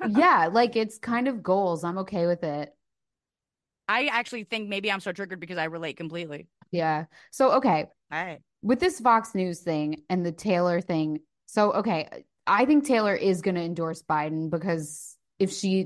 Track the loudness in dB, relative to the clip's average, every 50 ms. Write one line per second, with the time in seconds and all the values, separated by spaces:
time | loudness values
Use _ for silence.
0 | -4 0 4 6 6 6 6 6 4 4 4 4 4 4 2 0 -2 -2 -4 -8
1 | -6 -2 -2 0 0 -2 -2 -2 0 2 2 2 2 2 0 -2 -4 -4 -4 -6
2 | -6 -4 -2 0 2 2 0 0 -2 -4 -4 -6 -8 -10 -12 _ _ _ _ _
3 | _ _ _ _ _ _ _ _ _ _ _ _ _ _ _ _ _ -2 -2 0
4 | 0 0 -2 -2 -4 -4 -8 -12 -8 -8 -8 -6 -6 -6 -6 -4 -2 -2 -2 -2
5 | -4 -6 -6 -6 -8 -10 -10 -12 -10 -8 -4 -4 -4 -4 -4 -6 -8 -8 -8 -8
6 | -10 -8 -8 -8 -8 -8 -10 -12 -14 -18 _ _ _ _ -4 -2 0 0 0 -2
7 | -4 -8 _ -20 -20 _ 0 2 4 4 4 4 4 4 2 2 0 -4 _ _
8 | _ _ -8 -8 -6 -8 -10 -14 _ _ _ _ -2 0 0 2 2 0 0 2
9 | 4 4 4 4 2 0 -2 -2 -2 -2 -4 -4 -4 -2 -2 -2 -2 -2 -4 -6
10 | -6 -4 -2 -2 -2 -2 -4 -4 -2 0 2 2 2 2 2 0 0 -2 -2 0
11 | 0 -2 -4 -6 -8 _ _ _ _ -4 0 2 2 4 2 0 0 0 -2 -2
12 | -4 -8 -12 -18 -18 _ _ _ _ 2 2 4 4 6 4 4 4 4 2 2
13 | 4 2 2 2 2 2 2 2 0 -2 -2 -2 -4 -4 -4 -4 -4 -4 -6 -6
14 | -4 -2 -2 -2 -2 -2 -2 -4 -2 -2 -4 -4 -2 -2 -2 -2 -4 -8 -12 -14
15 | -16 -18 -20 _ _ _ _ -2 -2 0 0 -2 -2 0 0 0 0